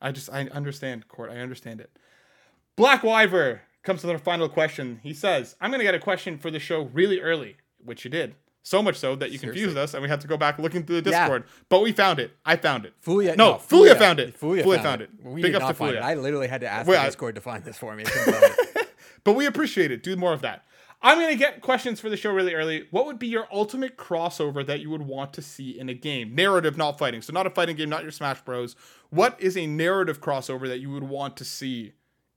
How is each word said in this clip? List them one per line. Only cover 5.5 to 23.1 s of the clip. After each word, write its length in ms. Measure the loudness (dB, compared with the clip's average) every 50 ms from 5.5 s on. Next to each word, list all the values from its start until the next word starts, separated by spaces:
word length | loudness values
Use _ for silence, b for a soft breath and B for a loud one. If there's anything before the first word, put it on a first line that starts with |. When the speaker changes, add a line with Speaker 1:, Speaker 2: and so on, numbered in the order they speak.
| -10 _
Speaker 1:
"I'm 100 | -6 -4
gonna 120 | -2 0
get 120 | 0 0 0
a 40 | 0
question 380 | -2 -4 -4 -4 -4 -10 -10 -8
for 120 | -8 -8
the 80 | -8 -8
show 240 | -6 -4 -4 -4 -4
really 360 | -4 0 2 2 2 2 -2
early," 360 | 0 -2 -4 -4 -4 -12 -16 _ _ _ _ _ _
which 200 | -16 -14 -12 -12
you 60 | -8
did. 240 | -6 -6 -6 -6 -10 _ _ _ _ _ _
So 180 | 0 0 2
much 140 | 2 0 -2
so 180 | -2 -4 -4 -4
that 140 | -4 -6 -8
you 60 | -8 -10
Speaker 2:
Seriously. 220 | -10 -10 -6 -4
Speaker 1:
confused 140 | -4 -4 -2
us 160 | -4 -4 -4
and 100 | -6 -8 -4
we 40 | -4
had 120 | -4 -6
to 60 | -4 -6
go 80 | -2
back 220 | 0 0 0 0 -2
looking 260 | -6 -4 -4 -6 -4
through 160 | -2 -4 -2
the 80 | 0 0
Speaker 2:
Yeah. 140 | 2 2 2
Speaker 1:
Discord. 180 | 2 0 -2 -4 b b b b _
But 120 | 4 4
we 80 | 4 4
found 260 | 2 2 2 2 2 0
it. 100 | -4 -8 -10 _ _
I 80 | 2 2
found 300 | 2 2 0 0 0 -6
it. 80 | -12 _ _ -4
Speaker 2:
Fulia, 320 | -2 0 2 2 2 6
Speaker 1:
No, 160 | 8 8 8
Speaker 2:
no, 60 | 6 4
Speaker 1:
Fulia 360 | 0 6 10 12 12 12 12
Speaker 2:
Fulia, 40 | 10
Speaker 1:
found 220 | 10 6 6 4
it. 180 | 0 -4 -6 -6
Speaker 2:
Fulia 220 | -4 -2 0 2
Speaker 1:
Fulia 120 | 4 4 4
Speaker 2:
found 60 | 4 2
Speaker 1:
found 180 | -2 -2 -4
Speaker 2:
it. 80 | -8 -14 -16 -20
Speaker 1:
it. 60 | -16
Speaker 2:
We 160 | -14 -6 -2
Speaker 1:
Big 100 | 0 0
Speaker 2:
did 40 | 2
Speaker 1:
ups 60 | 2
Speaker 2:
not 60 | 0 -2
Speaker 1:
to 60 | -2
Speaker 2:
find 220 | -2 -4 -4 -4
it. 20 | -2
Speaker 1:
Fulia. 40 | -2
Speaker 2:
I 100 | -4 -4
literally 320 | -2 -4 -4 -4 -4 -4
had 140 | -4 -4 -6
to 80 | -6 -6
ask 180 | -6 -2 4 4
Speaker 1:
Well, 80 | 4
Speaker 2:
the 60 | 6
Speaker 1:
I 40 | 4
Speaker 2:
Discord 280 | 0 -2 -4 -8 -8 -8
to 60 | -10
find 240 | -12 -12 -12 -12 -12
this 120 | -16 -16
for 180 | -14 -14 -14 -12
me. 80 | -8 -8
I 40 | -4
couldn't 220 | -4 0 2 2
find 120 | 6 6 6
it. 140 | 6 6 2
Speaker 1:
<laughs> 260 | -2 -2 -2 -6 -6 -6 B B B B B B _
But 100 | 2 2
we 120 | 4 2
appreciate 460 | 0 0 -2 -4 -2 0 0 0 0
it. 100 | -2 -6
Do 140 | -6 -8 -6
more 160 | -2 0 -2
of 80 | -2 -2
that. 240 | -4 -8 -8 -10 b b b b b b b b
I'm 200 | 4 4 6 6
gonna 160 | 4 0 2
get 240 | 2 0 0 -2 -4
questions 400 | -2 -2 -2 0 -2 -6 -6 -6
for 80 | -6 -6
the 60 | -6
show 160 | -4 -4 -2
really 220 | 0 0 0 0 -2
early. 340 | -2 -4 -4 -4 -6 -8 -4
What 160 | -2 -2 -2
would 140 | -2